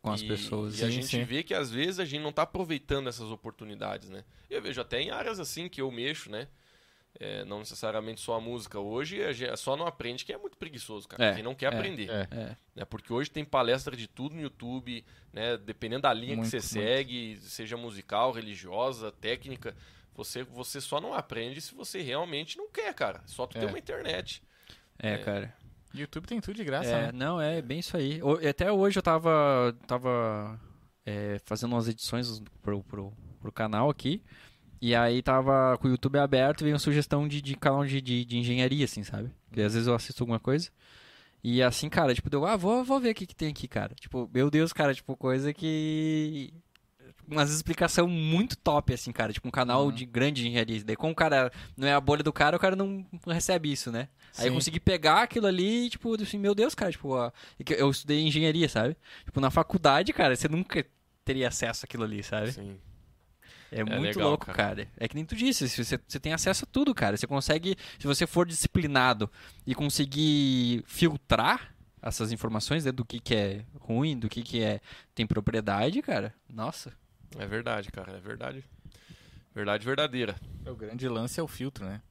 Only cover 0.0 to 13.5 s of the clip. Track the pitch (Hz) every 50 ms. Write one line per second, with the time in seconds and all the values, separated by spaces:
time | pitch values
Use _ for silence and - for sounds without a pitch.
0 | _ 110 107 107 107 107 107 101 104 - - 107 107 107 107 104 113 117 117 127
1 | 127 131 - 120 120 120 120 143 175 - 196 185 143 127 113 120 147 175 190 180
2 | 190 151 135 147 151 151 147 - 160 170 - 190 190 160 160 139 - - 147 139
3 | 139 127 117 113 117 107 113 107 _ 117 107 _ 110 107 104 101 104 101 98 101
4 | 101 98 95 98 - _ _ - - _ - - 107 98 127 123 120 - - 120
5 | 147 - - 202 226 - 220 196 165 135 - 160 170 180 - - 135 135 123 117
6 | 120 139 151 - - - 104 107 127 143 _ _ _ _ _ _ _ _ _ _
7 | _ _ _ - - 101 101 104 98 98 101 104 107 - 117 - - 110 107 110
8 | 107 110 113 110 - - 117 113 113 117 120 120 110 - - 107 101 101 110 123
9 | 143 151 190 202 - - 139 117 127 123 117 - - - 135 143 165 170 165 -
10 | - 120 120 131 - - - - 415 381 - _ - 160 151 120 - - 110 104
11 | 101 - - - 120 107 98 92 107 120 135 135 - 135 123 113 101 98 180 131
12 | 104 95 113 104 98 90 - 120 110 120 113 - _ _ _ - 104 - - 110
13 | - - 117 120 143 151 _ 160 147 143